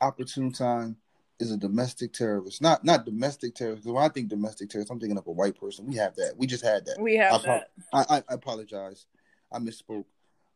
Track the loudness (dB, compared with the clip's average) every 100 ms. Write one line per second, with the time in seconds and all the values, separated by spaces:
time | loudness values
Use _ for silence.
0 | 0 0 -8 -4 -4 0 0 0 -2 -8
1 | _ _ _ -6 -4 -2 0 0 0 -4
2 | -8 -2 0 0 -4 2 4 4 6 4
3 | 4 -2 -2 -2 -8 -6 -6 -6 -2 2
4 | 2 2 -4 -2 -4 -6 -8 -6 -6 -6
5 | -4 -4 -4 0 0 0 -8 -10 -6 -2
6 | -2 0 -4 -2 -2 0 2 2 0 -4
7 | 2 4 6 4 4 0 -2 -16 -2 2
8 | 4 2 0 -8 -6 -8 -8 -10 -12 -14
9 | _ _ _ _ _ -8 -8 -10 -10 -10
10 | -10 _ _ _ _